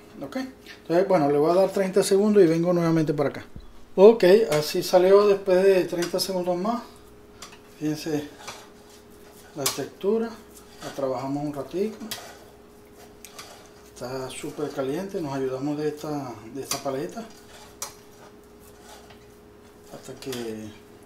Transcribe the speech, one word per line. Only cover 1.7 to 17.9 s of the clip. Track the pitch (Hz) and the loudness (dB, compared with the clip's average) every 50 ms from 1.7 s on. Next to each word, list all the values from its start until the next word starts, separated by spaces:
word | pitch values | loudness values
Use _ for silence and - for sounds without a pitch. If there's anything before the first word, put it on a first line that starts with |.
| - 202 190 190 180 202 | 2 -2 -2 0 2 0
segundos | 185 - 196 190 208 214 208 208 | 2 4 4 4 4 4 6 6
y | 185 160 | 6 6
vengo | 165 165 170 175 | 6 2 2 2
nuevamente | 180 175 170 165 165 165 156 151 147 | 2 2 2 2 2 2 2 0 0
para | 147 143 131 | 0 0 -2
acá. | - 127 - - - - - - - - - - - 190 | -2 -6 -14 -16 -18 -18 -18 -18 -18 -20 -18 -6 4 8
Ok, | 190 220 233 233 190 175 190 226 220 - | 10 10 10 8 6 6 6 6 6 4
así | 147 151 151 - - 180 | 0 0 0 0 -4 -4
salió | 165 - - 185 180 185 196 202 208 208 | -4 2 4 4 6 8 6 6 6 6
después | 196 196 - 190 185 180 190 | 2 2 2 2 2 4 6
de | 196 190 180 170 | 6 4 4 2
treinta | 175 180 170 170 170 - 180 | 0 -2 -4 -4 -2 -2 -4
segundos | 180 - 190 180 175 180 180 | -4 -2 -4 -4 -2 -2 -2
más. | 175 185 220 240 240 - - - - - - - - - - - - - - - - - - - - | -2 -2 -4 -4 -4 -6 -12 -20 -20 -20 -20 -20 -20 -20 -20 -20 -20 -20 -20 -20 -20 -20 -20 -16 -8
Fíjense | 151 151 151 147 - 165 151 147 147 - - - - - - - - - - - - - - - - - - - - - - - - - - | -6 -6 -6 -4 -6 -6 -4 -4 -6 -8 -16 -18 -18 -18 -18 -18 -20 -20 -20 -20 -20 -20 -20 -20 -20 -20 -20 -20 -20 -20 -20 -20 -20 -18 -12
la | 156 135 | -6 -6
textura, | - - - 131 - - - - 196 220 226 226 226 220 - - - - - - - - - - | -6 -4 -6 -8 -10 -10 -6 -2 -2 0 0 -2 -4 -8 -14 -20 -20 -20 -20 -20 -20 -20 -18 -16
la | 143 - | -14 -8
trabajamos | - 135 131 131 123 131 135 143 143 147 | -6 -4 -4 -4 -4 -6 -6 -6 -6 -6
un | 147 143 | -6 -8
ratico. | 156 - - 165 175 208 220 220 - 220 214 - - - - - - - - - - - - - - - - - - - - - - - - - - - - - - - - - - - - - | -8 -10 -8 -6 -4 -4 -4 -6 -10 -12 -14 -12 -14 -14 -18 -20 -20 -20 -20 -20 -20 -20 -20 -20 -20 -20 -20 -20 -20 -20 -20 -20 -20 -20 -20 -20 -20 -20 -20 -20 -20 -20 -20 -20 -20 -20 -20 -18
Está | - 127 123 131 135 131 127 | -14 -12 -10 -10 -10 -10 -10
súper | - - - 147 - - 147 139 | -12 -12 -12 -12 -8 -8 -8 -8
caliente, | - 143 135 131 143 165 196 196 - 190 | -4 -6 -4 -4 -4 -4 -6 -6 -8 -8
nos | 160 139 139 | -6 -6 -4
ayudamos | 135 135 131 131 131 135 147 147 147 | -4 -4 -4 -4 -4 -4 -4 -4 -2
de | 151 151 | -4 -4
esta, | 147 - - 156 147 143 135 123 117 107 110 110 123 | -4 -6 -8 -8 -8 -8 -8 -10 -12 -14 -16 -14 -12
de | 139 | -12
esta | 123 - - - | -8 -6 -8 -6
paleta | - 139 131 135 160 180 - 226 214 - - - - - - - - - - - - - | -6 -6 -6 -6 -8 -8 -10 -12 -14 -16 -18 -20 -20 -20 -20 -20 -20 -20 -16 -16 -16 -16